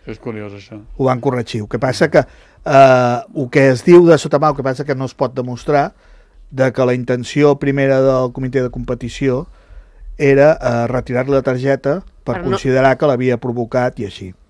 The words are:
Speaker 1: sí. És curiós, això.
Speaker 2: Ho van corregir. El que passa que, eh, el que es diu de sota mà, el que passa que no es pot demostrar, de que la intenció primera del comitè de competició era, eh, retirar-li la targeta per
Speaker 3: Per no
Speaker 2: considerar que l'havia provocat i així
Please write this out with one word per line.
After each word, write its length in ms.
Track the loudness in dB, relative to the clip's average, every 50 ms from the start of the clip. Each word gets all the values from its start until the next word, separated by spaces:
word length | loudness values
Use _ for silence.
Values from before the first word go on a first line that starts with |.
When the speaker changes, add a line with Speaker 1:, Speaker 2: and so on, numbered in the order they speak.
| _
Speaker 1:
sí. 60 | -18
És 80 | -16 -14
curiós, 340 | -12 -12 -12 -12 -14 -14
això. 280 | -16 -18 -20 -20 -20 -20 -20 -16 -8 -2
Speaker 2:
Ho 60 | -2
van 160 | -2 -2 0
corregir. 420 | -2 -4 -4 -4 -6 -6 -8 -8
El 60 | -8 -6
que 100 | -6 -4
passa 320 | -4 -4 -2 -4 -4 0
que, 80 | 0 0
eh, 1000 | 0 0 -8 -20 _ _ _ _ -6 2 6 6 8 8 6 4 2 0 -2 -4 -6 -8 -8
el 120 | -8 -8 -2
que 180 | 2 2 4 4
es 140 | 2 2 4
diu 200 | 6 8 8 8
de 140 | 8 4 4
sota 200 | 2 -2 -2 0
mà, 100 | 0 0
el 60 | -2
que 60 | -2 -4
passa 200 | -4 -6 -4 -4
que 100 | -6 -4
no 80 | -4 -6
es 80 | -8 -4
pot 180 | -4 -6 -4
demostrar, 640 | -4 -8 -8 -8 -10 -8 -4 -2 0 0 0 -2 -8 _ _ _ -20 _ _ _ _ -20 -20 -12
de 220 | -2 0 0 0
que 120 | 0 0 0
la 80 | 0 0
intenció 640 | -2 -2 -4 -4 -4 -4 -4 0 2 2 2 2 2
primera 420 | -2 -2 0 0 0 2 2 2
del 320 | 2 2 2 0 -2 -4
comitè 300 | -6 -8 -8 -4 -2 -2
de 80 | -4 -4
competició 760 | -6 -8 -8 -8 -8 -8 -8 -12 -8 -4 -2 -2 -2 -2 -6 -10 -18 _ _ _ -20 -20 -20 _ _ -20 -20 -18 -6 0
era, 400 | 2 4 6 6 6 4 4 2
eh, 260 | -2 -2 -2 0 -2 -2
retirar-li 440 | -4 -6 -6 -4 -4 -4 -2 0
la 100 | -2 0
targeta 600 | 0 -2 -4 -2 -2 -2 -2 -2 -2 -4 -4 -4 -6 -14 _ _ _
per 100 | -8 -8
Speaker 3:
Per 80 | -6 -4
no 60 | -4
Speaker 2:
considerar 460 | -4 -2 -2 0 0 2 2 2 2 2
que 80 | 0
l'havia 320 | 0 0 0 0 -2 -2 -2
provocat 600 | -4 -6 -6 -6 -6 -4 -2 -2 -2 -2 -4 -8
i 40 | -12
així 300 | -12 -12 -14 -16 -16 -16 _ _